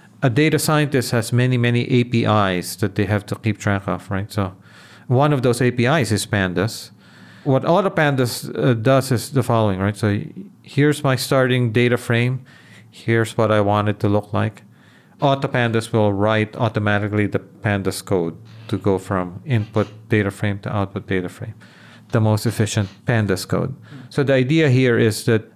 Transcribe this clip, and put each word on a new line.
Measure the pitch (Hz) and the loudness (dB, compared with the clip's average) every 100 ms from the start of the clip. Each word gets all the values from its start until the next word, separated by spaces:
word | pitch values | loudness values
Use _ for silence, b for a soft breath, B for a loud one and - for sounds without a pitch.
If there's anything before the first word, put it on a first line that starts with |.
| B - | B -4
a | 135 | 0
data | 113 156 147 | 2 2 2
scientist | - 151 143 135 - | 0 0 2 0 0
has | 120 113 | -2 0
many, | 120 127 127 | 0 2 2
many | 120 120 - | 2 0 2
A | 123 | 0
P | 123 117 | 2 0
Is | 110 107 98 90 85 - | 2 2 2 -2 -6 -6
that | 101 | -4
they | 101 95 | -2 0
have | 104 - | -2 -4
to | - | -4
keep | 110 104 | -4 -2
track | 107 98 95 | -2 -2 -4
of, | 90 - | -6 -6
right? | 95 104 | -6 -4
So | 101 95 - B B B B - | -4 -6 -8 B B B B -2
one | 127 151 | 2 2
of | 139 | 2
those | 120 113 | 0 2
A | 123 | 0
P | 123 117 | 2 0
Is | 160 107 | 0 0
is | 104 - | -2 -2
Pandas. | 101 92 87 107 - - - B B B B | -2 0 0 -2 -6 -16 -20 B B B B
What | 143 131 | 0 0
AutoPandas, | - 180 190 185 147 131 117 - - - | 2 2 2 0 0 2 -2 -4 -8 -2
uh, | 143 | 0
does | 113 120 135 135 | 2 2 2 2
is | 117 - | -2 -2
the | 139 | -2
following, | 120 117 110 92 | 0 0 0 0
right? | 98 107 | -2 0
So | 104 101 - - - - | -2 -2 -6 -14 -18 -20
here's | - 139 147 143 | -6 0 2 2
my | 135 127 | 0 -2
starting | - 135 127 127 120 | 0 2 2 2 2
data | 117 120 120 | 2 2 0
frame. | - 117 123 131 B B B B B | 0 0 0 -4 B B B B B
Here's | - - 117 113 - | -8 -2 0 0 0
what | 107 | 2
I | 107 | 2
want | 101 104 104 | 2 2 0
it | 101 | -2
to | 104 | 0
look | 104 - | 0 -2
like. | 104 107 - - b b b b - | -4 -4 -6 -20 b b b b -2
AutoPandas | 143 139 139 127 117 113 110 | 0 0 -2 -2 0 -2 0
will | 113 104 | 2 2
write | 98 107 110 107 - | 2 2 2 0 -2
automatically | 113 110 104 101 104 104 101 | -2 0 0 0 0 0 0
the | - | -2
Pandas | - - 107 101 95 - | -6 -6 -2 -2 -2 -6
code | - 95 82 82 - - - | -2 -2 -2 -6 -18 -20 -8
to | 98 | -4
go | 104 92 | 0 -2
from | - 95 90 95 - | -2 -4 -4 -10 -2
input | 110 101 110 101 - - | -2 0 -2 -4 -8 -2
data | 110 98 | 0 0
frame | - 104 101 | -2 -6 -6
to | 101 101 | -6 -4
output | 98 98 - | -4 -6 -4
data | 95 90 | -4 -4
frame, | - 113 - B B B B - | -10 -14 -14 B B B B -4
the | 117 | 0
most | 110 107 117 | 2 2 0
efficient | - 107 110 98 - - | -2 -2 -2 -4 -6 -2
Pandas | 113 101 90 - | 0 0 -2 -2
code. | 90 85 - B B B | -4 -4 -8 B B B
So | - | -2
the | 135 | 2
idea | 131 127 160 151 | 2 2 2 4
here | 127 127 113 | 4 4 4
is | 117 104 | 2 0
that | - 110 - | 0 0 -2